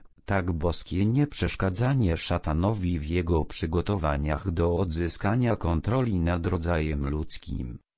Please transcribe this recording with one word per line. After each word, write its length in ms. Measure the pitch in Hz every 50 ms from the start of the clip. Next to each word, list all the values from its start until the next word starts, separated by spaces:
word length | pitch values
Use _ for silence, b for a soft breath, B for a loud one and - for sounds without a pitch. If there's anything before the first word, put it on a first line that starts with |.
| - - _ _ _
Tak 260 | - 101 98 87 90
boskie 540 | 87 80 80 85 80 - - - 87 90 101
nieprzeszkadzanie 1120 | 110 120 139 147 147 - - 92 - - - 95 95 90 92 120 131 143 131 110 87 82
szatanowi 840 | - - - 90 85 - 82 73 80 90 104 113 104 90 87 87 80
w 60 | 73
jego 400 | 76 82 90 85 82 87 80 71
przygotowaniach 1080 | - - - - 82 82 87 82 - 104 95 80 76 71 71 73 76 76 71 - 98
do 240 | 82 82 85 85 85
odzyskania 800 | 85 98 85 78 82 85 82 - - - 101 110 127 123 117 107
kontroli 640 | - - 85 85 80 - 101 113 131 127 117 101 87
nad 260 | 82 82 87 87 85
rodzajem 640 | - 92 87 80 85 85 80 78 78 78 71 69 69
ludzkim, 720 | 73 76 78 - - - - - - - - 58 - - _ _ _